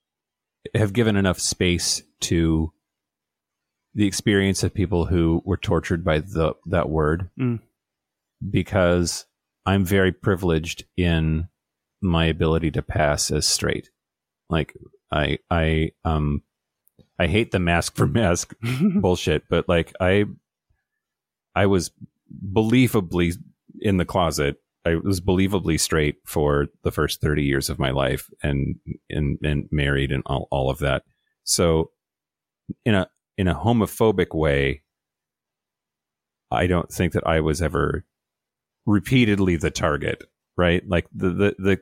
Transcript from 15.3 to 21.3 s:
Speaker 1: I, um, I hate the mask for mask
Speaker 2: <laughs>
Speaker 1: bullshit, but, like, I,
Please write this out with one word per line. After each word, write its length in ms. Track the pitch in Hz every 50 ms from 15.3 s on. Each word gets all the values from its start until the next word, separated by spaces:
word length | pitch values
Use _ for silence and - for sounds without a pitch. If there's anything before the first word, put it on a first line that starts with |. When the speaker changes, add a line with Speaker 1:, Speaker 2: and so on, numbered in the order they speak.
| 71 - - _
Speaker 1:
I, 400 | 87 82 80 80 80 78 80 - - _ _
um, 380 | 90 78 78 76 73 73 71 - _ _ _ _ _ _ _ _ _ _ _ - _ _ -
I 80 | 92
hate 240 | 85 95 107 113 -
the 80 | - 95
mask 380 | 90 85 85 85 82 - -
for 100 | - 110
mask 480 | - - 117 113 85 87 87 - - - _ - 120 127
Speaker 2:
<laughs> 180 | 127 170 214 87
Speaker 1:
bullshit, 460 | 104 98 92 90 85 - 95 78 73 - _
but, 180 | 90 82 80 -
like, 240 | 90 85 80 - - -
I, 240 | 92 90 95 101 104 104 - - _ _ _ _ _ _ _ _ _ _ _ _ _ _ _ _ _ _